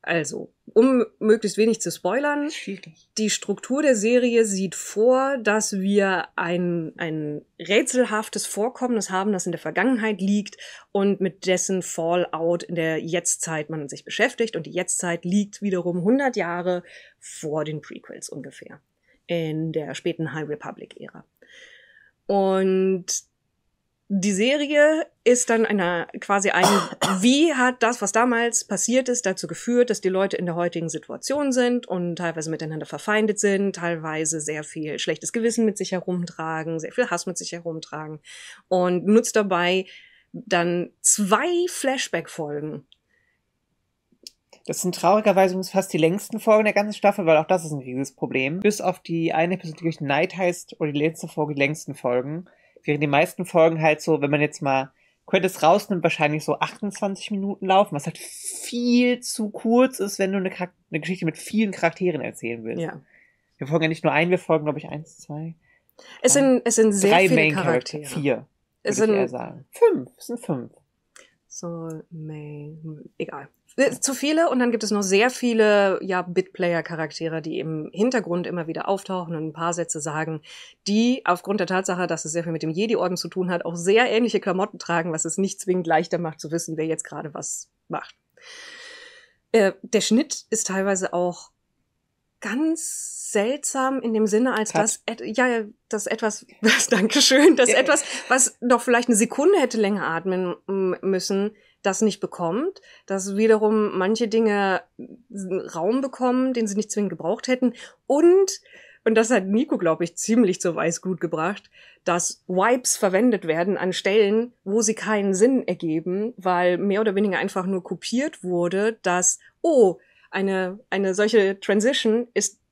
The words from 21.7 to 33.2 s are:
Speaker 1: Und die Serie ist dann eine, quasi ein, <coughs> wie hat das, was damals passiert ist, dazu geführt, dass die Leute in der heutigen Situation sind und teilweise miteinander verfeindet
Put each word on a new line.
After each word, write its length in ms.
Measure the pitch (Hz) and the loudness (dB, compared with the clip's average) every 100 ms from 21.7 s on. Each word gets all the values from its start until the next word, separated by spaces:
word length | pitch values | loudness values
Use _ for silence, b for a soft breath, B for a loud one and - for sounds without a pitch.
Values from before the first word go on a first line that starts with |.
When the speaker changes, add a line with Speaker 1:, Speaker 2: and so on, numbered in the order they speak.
| b b b b _ - | b b b b _ -2
Speaker 1:
Und 800 | 202 190 190 190 190 190 190 180 - _ _ _ _ _ _ _ _ _ | 2 2 2 2 2 2 0 -4 -8 _ _ _ _ _ _ _ _ _
die 240 | 196 196 | -2 0
Serie 720 | 190 233 294 285 294 302 311 349 _ | 2 2 2 2 4 6 4 -2 _
ist 240 | - 247 - | 4 4 4
dann 160 | 226 | 2
eine, 420 | 226 208 175 175 - - | 2 2 0 -2 -4 -10
quasi 300 | - 202 190 | 0 2 2
ein, 140 | 175 | 4
<coughs> 560 | 180 202 - - - 190 | 4 4 0 -4 -2 2
wie 340 | 226 277 330 | 4 6 4
hat 280 | 262 254 254 | 4 0 2
das, 200 | 226 247 | 0 0
was 100 | 196 | 0
damals 520 | 220 247 233 233 226 | 2 2 2 0 -2
passiert 440 | - 190 - 247 254 | -4 -4 2 0 2
ist, 160 | 247 190 | -2 -2
dazu 200 | 190 165 | -4 -6
geführt, 420 | 170 - 240 247 | -8 0 2 2
dass 100 | 202 | 2
die 80 | 190 | 0
Leute 260 | 185 196 - | 0 0 -2
in 100 | 175 | -4
der 80 | |
heutigen 340 | 170 175 170 165 | -2 -2 -2 -6
Situation 640 | 156 - - - 277 285 | -8 -10 -12 -4 -2 0
sind 340 | 247 247 247 - | 2 2 0 -2
und 300 | 185 175 170 | -4 -4 -4
teilweise 340 | 175 160 156 | -4 -4 -6
miteinander 360 | 156 160 156 151 | -6 -6 -8 -8
verfeindet 540 | 147 - 214 | -8 0 2